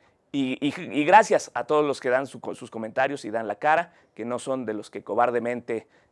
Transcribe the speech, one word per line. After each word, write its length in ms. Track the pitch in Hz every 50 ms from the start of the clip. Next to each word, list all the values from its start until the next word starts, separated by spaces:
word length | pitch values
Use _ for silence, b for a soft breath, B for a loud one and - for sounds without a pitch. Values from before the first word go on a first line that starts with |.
| b b b _ _ _
y, 260 | - 139 135 127 131 -
y, 120 | 139 147 135 185
y 260 | 170 120 101 143 147
gracias 460 | 151 185 214 214 - 196 147 - - _
a 120 | 127 -
todos 200 | - 151 151 151
los 140 | 143 131 -
que 100 | - 127
dan 160 | 123 131 139
su, 140 | 123 - 123 - 107 117
sus 160 | - 127 113
comentarios 540 | - 113 110 110 98 131 131 139 143 139 -
y 60 | 113
dan 160 | 104 113 113
la 80 | 104 104
cara, 380 | - - 151 156 165 175 175 b b b b _
que 100 | - 110
no 160 | 120 123 117
son 260 | - 139 131 131 123
de 80 | 110 107
los 160 | 104 104 -
que 140 | - 104 -
cobardemente 840 | - 101 113 120 123 120 120 113 120 123 120 113 - 117 110 - b b b b b